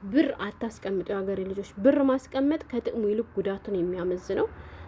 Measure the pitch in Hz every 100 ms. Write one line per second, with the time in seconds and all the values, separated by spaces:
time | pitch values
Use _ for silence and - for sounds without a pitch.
0 | 196 262 - - 208 - 226 - 190 190
1 | 170 196 190 190 190 196 196 202 254 294
2 | 269 262 - 269 285 311 - 240 226 226
3 | 208 214 - 196 196 196 - 190 180 180
4 | 180 180 - 196 453 - - -